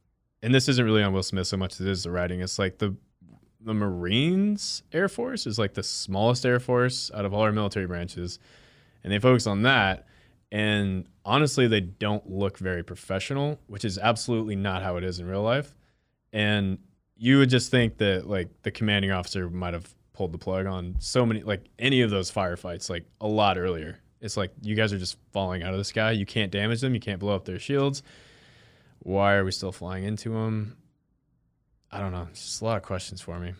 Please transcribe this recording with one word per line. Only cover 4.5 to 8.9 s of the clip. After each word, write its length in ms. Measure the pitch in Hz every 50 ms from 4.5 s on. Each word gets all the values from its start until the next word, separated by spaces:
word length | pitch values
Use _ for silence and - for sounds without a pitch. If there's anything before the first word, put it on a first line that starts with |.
| 208 202 - - - - _ -
Air 160 | - 165 196 196
Force 360 | - - 240 262 262 214 -
is, 120 | 113 101 110
like, 160 | 107 101 -
the 80 | -
smallest 640 | - - - - - - 95 98 107 120 123 123 -
Air 120 | 123 123 123
Force 520 | 123 - 123 123 123 123 127 - - -
out 140 | - 107 101
of 80 | 95 101
all 80 | 107
our 100 | 110 107
military 340 | 104 107 104 101 - 104 92
branches, 520 | 87 90 87 90 87 - 90 87 90 - - _ - - - - - _ _ _ _